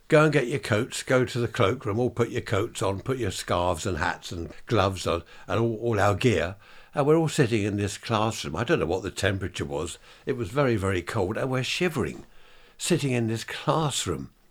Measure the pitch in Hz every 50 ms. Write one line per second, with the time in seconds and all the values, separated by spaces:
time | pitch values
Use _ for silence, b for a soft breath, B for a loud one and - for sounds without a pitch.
0 | b - 156 156 156 160 143 151 123 120 147 135 - - 117 104 127 - - -
1 | - - 131 127 123 - - 123 120 113 - - 113 95 123 127 - 110 98 110
2 | 127 120 - - 117 - 110 120 - - 113 98 107 117 - - 113 98 98 95
3 | - - 131 131 117 95 90 - - - 104 87 87 90 90 82 - 104 90 78
4 | 90 87 82 - - - 98 85 85 - - - - - 117 104 92 98 95 87
5 | - 90 82 85 - B B B B B 95 107 117 117 113 107 113 117 113 98
6 | 95 104 101 87 - 127 107 82 80 90 101 B B B B B B B B 151
7 | 139 143 156 165 165 151 - - 139 104 120 107 98 107 101 101 101 95 - -
8 | - - 117 104 107 113 110 - - 73 73 85 117 123 170 127 78 78 87 95
9 | 101 90 - - - 98 98 95 98 90 - - 92 69 71 71 80 87 - -
10 | B B B B B - 131 120 117 90 113 143 143 127 117 104 95 98 98 87
11 | - - - 113 92 90 110 107 131 135 127 127 127 - - - 180 180 160 135
12 | 92 76 - - - b b b b b b b b b b b - - 175 131
13 | 131 135 123 120 113 110 113 117 - - - - - - 139 151 160 143 - -
14 | - 98 80 67 67 - _ _ _ _